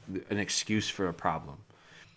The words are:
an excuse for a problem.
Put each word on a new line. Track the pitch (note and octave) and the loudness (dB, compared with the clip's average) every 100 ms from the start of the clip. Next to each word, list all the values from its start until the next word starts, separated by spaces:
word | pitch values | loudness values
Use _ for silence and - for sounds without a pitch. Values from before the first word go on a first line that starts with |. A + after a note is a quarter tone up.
| - F#2+ - | -6 -6 -2
an | G2+ | 0
excuse | F2+ - - G#2+ - | 2 0 2 2 2
for | - F#2 | 0 0
a | |
problem. | E2 F2+ D#2 C#2+ C#2 - - - - - | 2 0 0 -4 -14 -16 -20 -20 -20 -20